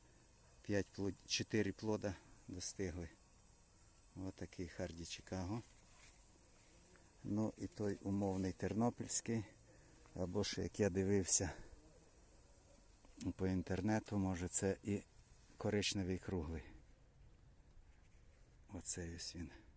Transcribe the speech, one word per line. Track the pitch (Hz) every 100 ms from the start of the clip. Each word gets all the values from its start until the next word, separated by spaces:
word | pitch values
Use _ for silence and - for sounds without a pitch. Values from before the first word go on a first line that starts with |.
| - - - - - -
п'ять | - 101 95 -
плод-, | 98 92 -
чотири | - 104 107 98
плода | 95 110 107 104 92 - - -
достигли. | 90 - - 95 85 85 - - - - - - - - - - -
Отакий | 95 - 92 - 87
Харді | - 90 82
Чикаго. | 82 - - 92 92 113 - - - - - - - - - - - - - - - -
Ну | 107 104 107 -
і | 98
той | - 104 98
умовний | - 98 101 95 95
тернопільський, | 87 92 95 120 - 110 - - 113 101 - - - - - -
або | - 90 98
ж, | 101 -
як | 90 -
я | 101
дивився | 90 95 101 92 - 196 - - - - - - - - - - - - - - - - - 98 -
по | 92
інтернету, | 92 87 90 101 107 - 104
може, | 95 90 90
це | - 98 95
і | - 101 - - - - - -
коричневий | 107 104 95 104 92 92
круглий. | - 92 76 80 - - - - - - - - - - - - - - - - - - - - -
Оцей | 92 - - 85 82
ось | - -
він. | 80 - -